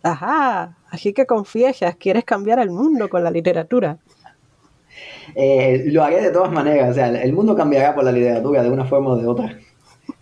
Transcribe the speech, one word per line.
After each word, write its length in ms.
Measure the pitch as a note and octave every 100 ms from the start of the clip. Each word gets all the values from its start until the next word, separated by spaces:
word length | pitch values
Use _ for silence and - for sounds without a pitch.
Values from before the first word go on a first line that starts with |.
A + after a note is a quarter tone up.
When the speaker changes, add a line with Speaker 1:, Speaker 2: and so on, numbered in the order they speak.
Speaker 1:
Ajá, 760 | E3+ D#3 F#3 D#4 C4+ G3 E3+ - _
así 240 | F3 G#3
que 140 | G3+ C4
confiesas, 680 | A3+ G3 A3 B3+ B3+ F3 E3+
quieres 280 | F#3+ G#3
cambiar 340 | - G#3 G3+ A#3
el 140 | G#3+
mundo 360 | F3 D4 C#4+ G#3
con 160 | F3+
la 60 | E3+
literatura. 720 | E3+ E3+ E3+ D#3+ B3 F3+ D#3+ _ _ - _ _ _ _ _ _ - - - - C3+
Speaker 2:
Eh, 480 | C3+ C3+ C3 B2+ C#3+
lo 120 | D#3
haré 200 | D3 F3
de 80 | G3+
todas 200 | E3+ F3+
maneras, 380 | D#3+ C#3+ D3 B2
o 40 |
sea, 280 | B2 B2 A#2
el 120 | B2+
mundo 220 | D#3+ A3 G#3
cambiará 380 | D3+ C#3 C#3
por 100 | D3
la 80 | C3
literatura 520 | B2 A#2+ A#2 A#2+ C#3
de 80 | A#2+
una 140 | C3+ C3
forma 260 | C#3 C3+
o 60 | A#2+
de 100 | A#2
otra. 320 | A#2+ A3 - - _ _ _ - -